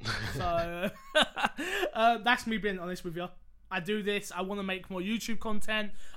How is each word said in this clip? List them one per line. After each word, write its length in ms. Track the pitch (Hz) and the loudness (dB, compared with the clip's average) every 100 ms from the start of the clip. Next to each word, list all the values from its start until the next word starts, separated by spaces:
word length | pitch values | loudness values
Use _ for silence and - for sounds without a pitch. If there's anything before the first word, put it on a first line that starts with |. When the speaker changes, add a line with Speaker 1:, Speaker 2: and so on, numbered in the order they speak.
Speaker 1:
<laughs> 80 | - - - - | -6 -4 -4 -2
Speaker 2:
So, 540 | 180 170 170 175 196 - - | 0 2 0 -2 -4 -4 0
<laughs> 800 | 302 269 - - - 349 392 359 | 2 2 2 -2 -2 -4 -2 -2
uh, 240 | 226 226 226 | 4 4 4
that's 280 | 202 240 233 | 2 2 0
me 120 | 220 | -2
being 200 | 202 185 | -2 -4
honest 240 | 175 180 | -6 -6
with 120 | 180 170 | -6 -6
you. 120 | 175 - - - - | -8 -10 -20 -20 -6
I 100 | 190 | -4
do 220 | 170 214 | -2 -2
this, 300 | 202 208 202 | 0 -2 -4
I 60 | 175 | -6
wanna 200 | 190 202 | -4 -4
make 260 | 196 185 - | -4 -4 -6
more 120 | 190 | -6
YouTube 400 | 190 226 - 226 | -2 -2 0 0
content, 500 | 226 208 214 214 208 - - | 4 6 6 4 2 0 -2